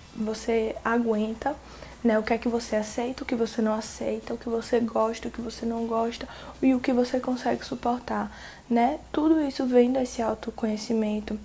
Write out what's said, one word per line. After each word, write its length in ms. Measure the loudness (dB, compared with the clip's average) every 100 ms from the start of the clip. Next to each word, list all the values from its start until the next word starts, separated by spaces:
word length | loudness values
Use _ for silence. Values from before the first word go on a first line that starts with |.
| -14
você 640 | -4 -4 -2 0 2 0 -2
aguenta, 720 | 0 2 2 2 0 -2 -4 -4 -10 -18 -18 0
né? 160 | 2 2
O 40 |
que 100 | 2
é 60 | 0
que 100 | 2
você 280 | -2 0 -2
aceita, 460 | -2 -2 -4 -4
o 40 | -4
que 80 |
você 260 | 0 0 2
não 140 | 2
aceita, 580 | 0 -4 -4 -4 -4 -4
o 40 | -6
que 100 | -2
você 320 | -4 2 2
gosta, 480 | 2 2 2 0 -8
o 20 |
que 100 | -8
você 260 | -8 -4 -4
não 200 | -2 0
gosta 420 | 0 0 -4 -12 -12 -16 2
e 120 | 4
o 60 | 4
que 120 | 4
você 260 | 2 2 0
consegue 440 | 0 -2 0 -2
suportar, 680 | -4 -4 -2 -2 -2 -4 -4 -8 -18 -18 0
né? 300 | 4 4 0 -4
Tudo 280 | 2 4 4
isso 260 | 2 0 4
vem 260 | 6 6
desse 300 | 4 0 -2
autoconhecimento 1160 | -2 -2 -6 -4 -2 -2 0 0 2 -2 -4 -8